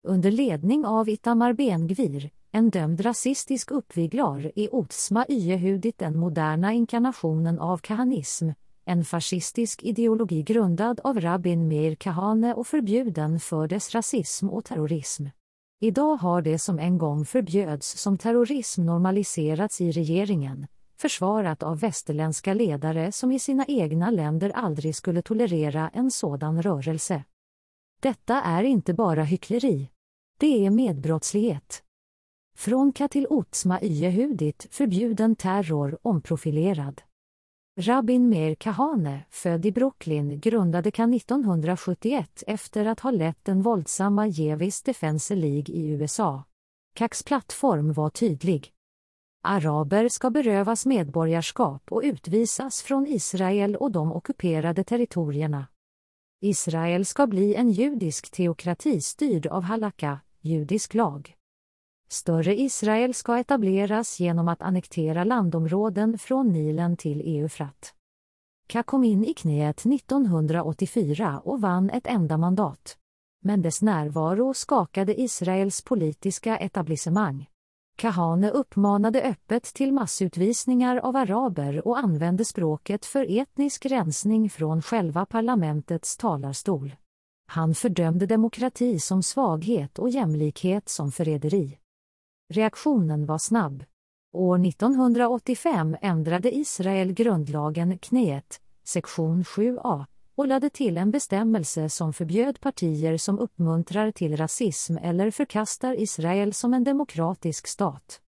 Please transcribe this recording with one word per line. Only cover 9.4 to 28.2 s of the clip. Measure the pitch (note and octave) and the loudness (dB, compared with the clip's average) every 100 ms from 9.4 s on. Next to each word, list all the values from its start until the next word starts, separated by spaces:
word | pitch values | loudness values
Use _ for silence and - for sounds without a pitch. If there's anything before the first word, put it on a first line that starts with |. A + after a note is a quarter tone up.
| - - A#3 - | -4 -4 -4 -4
ideologi | - G#3+ A#3 A3+ G#3+ D#3+ | -4 0 2 2 0 -2
grundad | D3+ A3+ G3 E3+ A3 A#3 | 0 2 2 2 0 0
av | C4+ A#3 | -2 0
rabbin | E3+ F3+ F3 E3+ E3 | 0 0 0 0 2
Meir | D3+ D#3+ D#3 | 2 0 -2
Kahane | G3 D#3+ G3 A3 A#3+ | -4 -2 0 2 2
och | A#3 A#3+ | -2 -2
förbjuden | D#4 G#3+ A3+ B3 D#3 D3+ E3 | 0 2 0 0 -2 0 -2
för | - D#3+ D#3 | -2 -2 -2
dess | G3 - A#3 | -4 -2 -4
rasism | A3 B3+ E3 - G3 | -2 -2 -4 -4 -4
och | G#3+ - | -4 -6
terrorism. | - D3+ D#3+ C3+ - C#3+ - _ _ _ _ | -4 -2 -2 -4 -8 -10 -12 _ _ _ _
Idag | A3 G#3 D4+ D4+ | 0 2 2 2
har | F3 F3 | 2 2
det | D#3 D#3+ | 2 -2
som | - E3 | 0 -2
en | E3+ F3+ | 2 2
gång | D#3+ D3 D3 | 2 0 0
förbjöds | C4 F#3+ F#3+ F3+ D3 - - | -2 0 0 0 -4 -6 -6
som | G3+ G3 | -2 0
terrorism | A3 A#3 A#3 C#4+ A3+ - | 2 2 2 0 -4 -2
normaliserats | E3 E3+ F#3 F#3+ G3 - D3+ D#3 G#3 - | 2 2 2 2 0 -2 -2 0 -2 0
i | F3 | 0
regeringen, | D#3+ D#3 E3+ G3+ F3+ C3+ C3+ C#3 - - _ | 0 0 0 2 0 -2 -8 -12 -18 -20 _
försvarat | D4+ - F#3 G#3+ F#3 D#3 | -4 -2 0 0 0 -2
av | D#3 D#3+ | -4 -2
västerländska | A3 - - D3 D#3+ D#3 - | -2 -4 -6 -2 -2 -2 -2
ledare | G3 A3+ C#3+ D#3 D#3+ E3 | 0 0 0 -2 -2 -2
som | - B3+ | -2 0
i | C4 | 0
sina | - C4+ C#4 | 0 0 0
egna | C4+ D#3 D#3+ F3+ | 0 0 0 2
länder | G#3+ D3+ D#3+ G3 | 0 0 0 -2
aldrig | - G#3+ D3 D#3 D3+ | -2 -4 -2 -4 -4
skulle | - E3+ | -2 -2
tolerera | - A3 A3+ E3 D3+ D3 D#3+ | 0 0 0 2 0 -2 -4
en | A3 C4 | 0 -2
sådan | - F3 C#3+ D#3 E3 | 0 -4 -2 -2 0
rörelse. | F3+ D3+ C3+ D#3+ - E3 - _ _ _ _ _ _ _ | 0 -2 -2 -4 -4 -4 -6 _ _ _ _ _ _ _
Detta | C4+ A3 | -4 -2